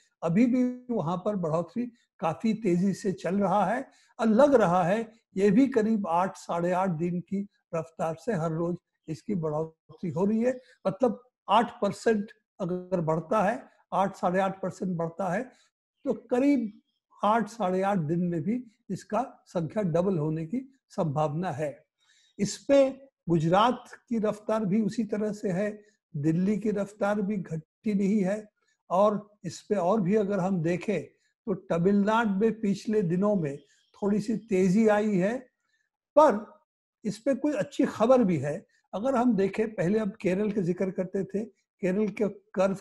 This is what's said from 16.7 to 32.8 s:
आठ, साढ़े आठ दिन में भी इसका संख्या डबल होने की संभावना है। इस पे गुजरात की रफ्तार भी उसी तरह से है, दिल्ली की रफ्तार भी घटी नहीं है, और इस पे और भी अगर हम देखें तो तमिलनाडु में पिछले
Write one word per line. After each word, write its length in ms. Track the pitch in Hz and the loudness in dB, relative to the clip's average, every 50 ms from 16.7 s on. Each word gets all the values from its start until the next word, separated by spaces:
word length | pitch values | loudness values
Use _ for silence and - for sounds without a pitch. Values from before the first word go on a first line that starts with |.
| - - _ _ _ _ _ _ _ _ - | -8 -14 _ _ _ _ _ _ _ _ 0
आठ, 240 | 202 220 233 - | 2 2 2 0
साढ़े 340 | - - - 202 185 185 185 | -2 -4 -4 -2 0 0 0
आठ 160 | 190 196 208 180 | 0 0 0 0
दिन 200 | 151 143 170 170 | 0 -2 -2 0
में 220 | 180 175 170 160 | -2 -2 -2 -2
भी 220 | 151 190 240 247 - - _ _ _ - | -2 -2 -4 -4 -6 -10 _ _ _ -10
इसका 320 | 190 - - - 214 220 262 - - _ _ | -10 -10 -8 -4 -4 -4 -4 -4 -8 _ _
संख्या 360 | _ - 180 165 139 - 214 208 | _ -6 -4 -4 -4 -2 -2 -2
डबल 340 | 165 151 170 180 202 190 | 0 2 2 2 2 0
होने 280 | 151 147 156 156 160 160 | 0 -2 -2 -2 -4 -4
की 160 | 160 233 269 262 - _ _ _ _ | -6 -6 -6 -6 -8 _ _ _ _
संभावना 640 | - 208 190 156 131 156 156 151 143 165 185 180 | -4 -2 -2 -2 0 0 -2 -2 -2 -4 -4 -4
है। 260 | 135 131 156 143 123 - _ _ _ _ _ _ _ _ _ _ _ - | -4 -4 -6 -6 -8 -10 _ _ _ _ _ _ _ _ _ _ _ -4
इस 180 | 202 202 - - - | -4 -4 -4 -4 0
पे 220 | - 277 277 269 262 262 - - - _ _ _ 170 | 4 4 6 4 4 0 -6 -16 -20 _ _ _ 0
गुजरात 540 | 170 165 156 165 175 196 226 254 247 247 - - - - _ - | 0 2 2 4 4 4 4 4 2 -2 -8 -18 -20 -16 _ -4
की 100 | 233 226 | -4 -2
रफ्तार 460 | 208 214 208 - - - 214 220 214 | -2 -2 -4 -4 -4 -2 -2 -2 0
भी 160 | 175 196 226 | 0 0 0
उसी 220 | 214 190 - 240 214 | 0 0 -2 -4 -4
तरह 280 | 202 214 202 214 208 | -4 -4 -4 -4 -4
से 200 | 202 - - 196 | -4 -4 -4 -4
है, 200 | 170 185 214 208 214 - - _ _ _ _ _ - | -2 -2 -2 -4 -6 -10 -16 _ _ _ _ _ -8
दिल्ली 440 | 147 143 160 160 175 185 208 214 | -2 0 0 2 2 2 0 0
की 140 | 196 214 214 | 0 -2 -2
रफ्तार 500 | 196 208 196 208 - - 202 202 208 208 | -2 -2 -4 -6 -6 -4 -2 -2 0 0
भी 160 | 202 196 214 | -2 -2 -4
घटी 560 | 190 160 - 160 160 - _ _ _ - 214 208 | -4 -6 -8 -8 -10 -10 _ _ _ -4 -2 0
नहीं 280 | 196 202 190 220 214 185 | 0 2 2 2 2 0
है, 260 | 180 208 220 214 - _ _ _ _ _ _ _ - | 0 -2 -6 -8 -14 _ _ _ _ _ _ _ -2
और 380 | 175 185 208 214 208 196 - - _ _ - | 2 4 4 4 2 0 -6 -12 _ _ -12
इस 160 | 170 - - - - | -12 -12 -10 -6 -4
पे 60 | 208 | -2
और 260 | 190 170 180 214 233 | 0 2 2 2 2
भी 140 | 170 175 214 | 2 2 2
अगर 240 | 220 202 190 202 185 | 2 0 0 -2 -2
हम 220 | 175 196 196 175 | -2 -2 -2 0
देखें 420 | 151 170 180 170 - - 196 156 123 - _ _ _ _ _ _ - | 0 0 -2 -2 -2 -4 -4 -4 -4 -8 _ _ _ _ _ _ -8
तो 60 | 226 240 - - - | -8 -8 -6 -4 -4
तमिलनाडु 680 | 165 170 170 196 208 202 196 214 220 226 233 208 190 190 | -2 0 2 2 2 2 2 2 2 2 2 0 0 2
में 200 | 226 226 220 - | 0 0 0 0
पिछले 400 | - 202 196 - | -2 -2 -2 -2